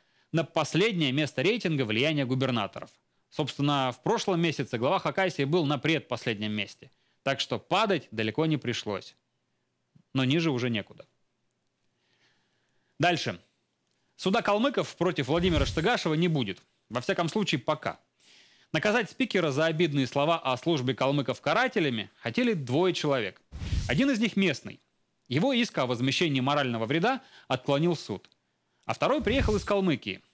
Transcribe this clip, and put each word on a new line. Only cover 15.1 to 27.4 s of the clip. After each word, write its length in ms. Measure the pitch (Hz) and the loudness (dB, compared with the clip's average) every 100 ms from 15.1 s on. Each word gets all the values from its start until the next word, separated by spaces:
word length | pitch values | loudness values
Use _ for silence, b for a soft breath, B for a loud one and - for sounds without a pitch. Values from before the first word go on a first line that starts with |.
| 151 131 | 0 0
Владимира 400 | 165 180 156 135 | 0 2 2 0
Штыгашева 480 | - 170 240 175 156 | 0 0 2 0 2
не 120 | 180 | 2
будет. 360 | 156 104 92 _ _ - | 0 -2 -6 _ _ -8
Во 100 | 117 | -8
всяком 300 | 127 190 170 | -2 -2 0
случае, 320 | 220 202 143 | 0 0 -2
пока. 380 | - 151 - - _ _ b b b b b | -2 -4 -4 -8 _ _ b b b b b
Наказать 380 | 208 208 226 202 | -2 2 0 0
спикера 400 | - 254 196 165 | -2 0 2 0
за 160 | 135 160 | 2 0
обидные 400 | 160 170 143 127 | 2 2 2 0
слова 320 | 143 147 165 | 2 2 2
о 180 | 131 123 | 0 -2
службе 380 | 165 160 127 117 | 0 0 0 0
калмыков 460 | 131 143 131 120 | 2 2 0 -2
карателями 680 | 143 180 254 214 151 113 98 _ | 0 2 2 0 0 -2 -6 _
хотели 340 | 117 165 247 | -6 0 0
двое 420 | 196 123 135 185 170 | 0 0 2 2 0
человек. 440 | 151 135 101 - _ - - - - | 0 0 -2 -8 _ -10 -4 -2 0
Один 220 | 135 277 | 2 2
из 80 | 233 | 2
них 180 | 226 - | 0 2
местный. 440 | 190 135 - - _ _ _ _ - | 0 0 -6 -18 _ _ _ _ -4
Его 260 | 127 254 | 0 2
иск 240 | 240 233 - | 2 0 0
о 80 | 127 | -2
возмещении 560 | 117 131 131 175 135 | 0 0 0 0 0
морального 460 | 127 147 131 113 113 | 2 2 0 -2 -2
вреда 340 | 156 208 262 B B | 0 0 -2 B B